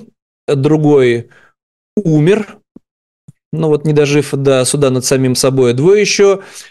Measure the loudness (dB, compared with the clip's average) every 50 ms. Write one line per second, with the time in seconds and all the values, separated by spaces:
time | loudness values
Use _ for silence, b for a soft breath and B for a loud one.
0 | -6 -12 _ _ _ _ _ _ _ -4 -2 -2 0 0 0 2 2 2 4 4
1 | 4 2 0 -2 -6 b b b b b b _ _ _ _ _ _ _ _ -6
2 | -2 0 0 2 2 2 0 0 -4 -8 -14 -20 _ _ _ _ _ _ _ _
3 | _ _ _ _ _ -20 -20 _ _ _ -6 -4 -2 -2 -2 -2 -2 -2 0 0
4 | 0 2 0 -2 -2 -2 -6 -4 -2 0 0 0 0 -2 -2 -2 -2 -2 -2 -2
5 | -2 -2 -2 0 0 0 0 0 0 0 0 2 0 0 0 0 2 2 2 2
6 | 2 0 0 2 2 2 0 0 B B B B B B